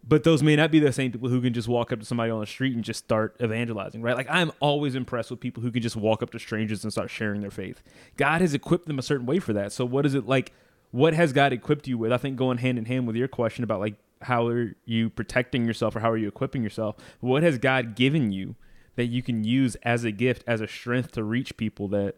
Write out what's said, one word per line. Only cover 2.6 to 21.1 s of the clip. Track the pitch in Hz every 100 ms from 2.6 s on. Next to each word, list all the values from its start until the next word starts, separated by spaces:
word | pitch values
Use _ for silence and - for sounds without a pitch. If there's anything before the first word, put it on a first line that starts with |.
| 135
and | 117
just | 110 110
start | - 110 110 -
evangelizing, | 120 110 120 110 95 110
right? | 117
Like, | 123 131
I'm | 165 165 -
always | 147 143 147
impressed | 131 123 123 113
with | 123
people | 127 117
who | 120
can | 120
just | 113 113
walk | 107 110
up | 113
to | 113
strangers | - 110 110 104
and | 107
start | 104 98
sharing | - 110 104
their | 101
faith. | - 92 - - - - -
God | 143 160
has | 180
equipped | 143 - 170 -
them | 143
a |
certain | 123 143
way | 120 165
for | -
that. | 104 101
So | - 123
what | 131
is | 143
it, | 135 107
like, | 131 127 _ _ _ _
what | 120 156
has | 156 165
God | 131 139
equipped | 127 - 147 131
you | 120
with? | 113
I | 123
think | 143 131
going | 127 120
hand | 127 123
in |
hand | 117 127 120
with | 113
your | 131
question | - 113 -
about, | 117 104
like, | 107 104 _ _
how | - 123 117
are | 120 120 -
you | - 113 113
protecting | - 113 127 127 135 117
yourself | 110 113 110
or |
how | 113
are | 113
you | 104
equipping | - 131 143
yourself? | 110 - 110 - - -
What | 123 131
has | 170 131
God | 131 131 120 104
given | 127 156 117
you | 95 95 113 - - - -
that | 120
you | 120
can | 123 117
use | 107 127 131 -
as | 123 117
a | 117
gift, | 101 123 120 -
as | 117
a | 107
strength | - - 123 117